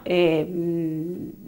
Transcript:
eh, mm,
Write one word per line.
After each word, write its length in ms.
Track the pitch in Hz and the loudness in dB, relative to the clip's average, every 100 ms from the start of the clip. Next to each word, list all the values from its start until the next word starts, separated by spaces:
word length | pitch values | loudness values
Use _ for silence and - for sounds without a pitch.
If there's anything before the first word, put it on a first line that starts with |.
| - | 0
eh, 400 | 180 175 160 156 | 4 4 4 0
mm, 800 | 180 170 170 160 156 165 180 - - | -2 -2 0 -2 -2 -4 -6 -10 -12